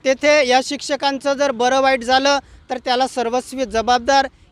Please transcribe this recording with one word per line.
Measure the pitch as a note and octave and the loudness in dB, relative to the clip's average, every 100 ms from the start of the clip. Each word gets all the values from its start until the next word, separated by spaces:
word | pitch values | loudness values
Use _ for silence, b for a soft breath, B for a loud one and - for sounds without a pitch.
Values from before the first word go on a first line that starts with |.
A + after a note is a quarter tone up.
तेथे | C4 C4+ D4 D4+ B3+ | -4 0 2 4 4
या | B3+ | 2
शिक्षकांचं | C4 E4+ - C#4 C#4 C4+ C#4 | 0 -6 -6 -4 -2 -2 -2
जर | C#4 C#4+ | -2 -2
बरं | A3+ B3 C4 | 0 0 2
वाईट | C4+ C4 | 2 0
झालं, | A3+ C4 C#4 C#4+ - b b | 2 2 2 0 -4 b b
तर | B3 | -8
त्याला | C4 B3 C4 | -4 -2 -2
सर्वस्वी | C4 A#3 B3 - C4 | -2 -2 -4 -6 -6
जबाबदार | B3 A3 A3 B3 A#3+ C#4 C4 - b | -4 -2 0 0 2 2 2 -4 b